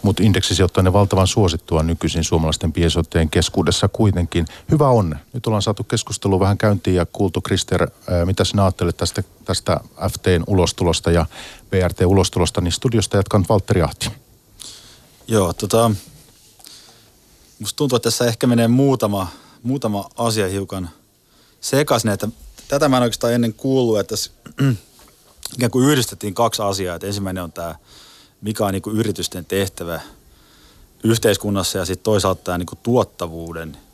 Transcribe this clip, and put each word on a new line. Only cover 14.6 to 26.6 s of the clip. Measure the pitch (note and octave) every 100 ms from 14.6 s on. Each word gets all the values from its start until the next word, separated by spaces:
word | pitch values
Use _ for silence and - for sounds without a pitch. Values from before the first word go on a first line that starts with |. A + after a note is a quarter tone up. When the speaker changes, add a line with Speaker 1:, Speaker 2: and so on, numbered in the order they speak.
| - - - - _ _ -
Speaker 2:
Joo, | A2 F2+
tota, | E2 G2+ A2+ A2+ G2+ - - - _ _ _ - - - - _ _ _ _ _ _
musta | G#2+ -
tuntuu, | D3 B2
että | A#2
tässä | - A#2+
ehkä | A2+ B2+
menee | A#2+ A2+
muutama, | B2 C#3 C3 G#2+ G2 F#2 - - -
muutama | A#2 C3+ A#2+ G2+ G2 -
asia | A#2 A2 F#2+
hiukan | G2 G2 F#2+ F2 - _ _ _ _ _ _
sekaisin, | - C3+ D3+ A#2+ A2+
että | G2 G#2 - - - -
tätä | C#3+ D3+
mä | B2+
en |
oikeastaan | A#2+ G#2 A#2+
ennen | A#2+ A#2
kuullut, | G#2+ C3+ C3 A#2+ G#2+
että | G2 G#2+
s-, | - _ - - C#3 A2+ _
<clears throat> | _ - _ _ _ - -
ikään | B2
kuin | C3 C3+
yhdistettiin | C#3+ A#2 - G#2
kaksi | F2+ A#2 -